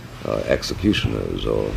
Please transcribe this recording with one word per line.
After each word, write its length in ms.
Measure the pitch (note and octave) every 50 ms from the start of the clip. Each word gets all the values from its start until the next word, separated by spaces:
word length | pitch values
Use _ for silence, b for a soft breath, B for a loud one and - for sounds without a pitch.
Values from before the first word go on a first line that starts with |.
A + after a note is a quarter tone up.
| B B B - -
uh, 100 | - G#1+ G#1 G1+ -
executioners 1000 | C2+ - - - - - - G#2 F#2+ - - A#1 A1 G#1+ G1+ G1+ G1+ G1+ G1+
or 240 | G#1+ G#1+ G#1+ G#1 G#1 A1